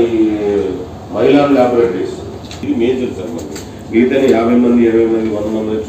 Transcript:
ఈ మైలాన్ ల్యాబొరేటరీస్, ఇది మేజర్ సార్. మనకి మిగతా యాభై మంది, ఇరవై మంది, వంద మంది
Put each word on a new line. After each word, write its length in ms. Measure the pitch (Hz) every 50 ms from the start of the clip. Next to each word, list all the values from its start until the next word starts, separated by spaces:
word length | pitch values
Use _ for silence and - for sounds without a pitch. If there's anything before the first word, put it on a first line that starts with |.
| 117 113
ఈ 120 | 113 110 110 107 104 104 104 101 101 98 95 92 90 82 - - - - - - -
మైలాన్ 400 | 107 117 135 139 143 143 139 135
ల్యాబొరేటరీస్, 600 | 127 123 120 120 117 117 - 95 95 - - - - - - - - - - - - -
ఇది 120 | - - 120 113
మేజర్ 300 | 127 131 123 123 107 - -
సార్. 120 | 113 - -
మనకి 200 | - - - - - - - - - - - 110
మిగతా 280 | 117 123 123 139 139 135 127 110
యాభై 200 | 113 117 117 123 123 123
మంది, 160 | 120 120 120 117 113
ఇరవై 180 | 110 113 113 113 113
మంది, 140 | 110 110 107 104
వంద 120 | 104 107 110 110
మంది 260 | 110 110 107 107 107 107